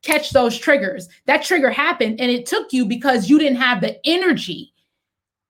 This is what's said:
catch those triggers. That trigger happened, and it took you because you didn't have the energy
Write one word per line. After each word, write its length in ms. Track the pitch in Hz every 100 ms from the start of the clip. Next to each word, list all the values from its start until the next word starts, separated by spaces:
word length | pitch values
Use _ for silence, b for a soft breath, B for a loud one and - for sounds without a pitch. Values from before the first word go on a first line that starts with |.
catch 260 | - 302 -
those 260 | 269 240 233
triggers. 500 | - 190 190 185 175 b
That 180 | - 302
trigger 280 | - 349 262
happened, 500 | 220 311 339 220 220
and 100 | 247
it 140 | 240
took 260 | 240 403 -
you 100 | 254
because 460 | 208 233 277 247 190
you 80 | 302
didn't 180 | 294 247
have 240 | 247 214
the 180 | 214 -
energy 720 | - 349 370 220 - 160 - _ _ _ _ _ _ _ _